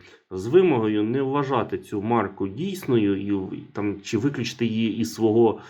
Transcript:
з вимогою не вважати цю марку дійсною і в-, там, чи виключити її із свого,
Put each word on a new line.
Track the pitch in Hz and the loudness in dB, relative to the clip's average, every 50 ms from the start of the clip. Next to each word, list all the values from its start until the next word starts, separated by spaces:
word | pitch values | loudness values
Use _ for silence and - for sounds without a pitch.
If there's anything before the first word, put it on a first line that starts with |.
| - - - - _ - | -18 -20 -20 -20 _ -12
з | 92 92 95 | -10 -8 -2
вимогою | 117 143 185 190 175 139 117 110 107 107 104 | 4 4 6 6 6 4 2 2 0 2 0
не | 104 110 127 139 | 0 0 0 -2
вважати | 139 135 135 143 139 135 139 117 101 - 101 92 | -2 -2 0 -2 0 0 0 -2 -2 -2 -4 -8
цю | - - 107 101 | -8 -6 -6 -4
марку | 98 113 120 117 101 95 - - 98 98 | -2 0 2 2 0 0 -4 -6 -6 -6
дійсною | 95 120 175 196 190 190 - - 123 113 104 101 98 95 98 | -4 -6 -6 -6 -6 -8 -4 0 2 2 4 2 0 0 -2
і | 101 | -2
в-, | 101 98 95 98 - - - - | -2 -2 -4 -6 -10 -12 -14 -12
там, | - 107 101 104 98 - | -8 -4 -4 -4 -4 -6
чи | - - 117 104 | -8 -4 -2 0
виключити | 117 147 147 135 117 - - - 120 | 0 -2 -2 -2 -6 -6 -4 -2 -2
її | 113 110 110 113 110 95 | -2 0 0 0 0 0
із | 117 110 - - | -2 -4 -4 -2
свого, | - 113 110 107 117 117 110 98 - - - | 0 2 4 6 6 4 4 4 0 -8 -20